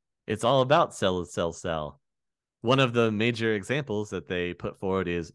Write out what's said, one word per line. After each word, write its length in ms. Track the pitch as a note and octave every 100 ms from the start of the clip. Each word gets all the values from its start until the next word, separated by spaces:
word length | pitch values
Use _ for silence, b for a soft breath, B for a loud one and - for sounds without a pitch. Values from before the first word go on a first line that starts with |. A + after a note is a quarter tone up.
| _ _ -
It's 160 | G#2+
all 180 | A#2 C3+
about 340 | B2+ D#3+ D#3 -
sell, 280 | G2 F#2 E2+
sell, 260 | - E2+
sell. 460 | E2 F2+ D#2+ D2 - _ _ _ _ _ _
One 180 | A2+ C3+
of 140 | B2+
the 180 | A#2+ A2+
major 420 | G#2 A#2 A2+ A2+
examples 560 | G#2+ F#2+ C#3 C#3 G#2 G2+
that 160 | F#2+ -
they 260 | F2+ F2
put 260 | E2 G#2+ -
forward 280 | F#2+ F#2+ F2
is 240 | F2 E2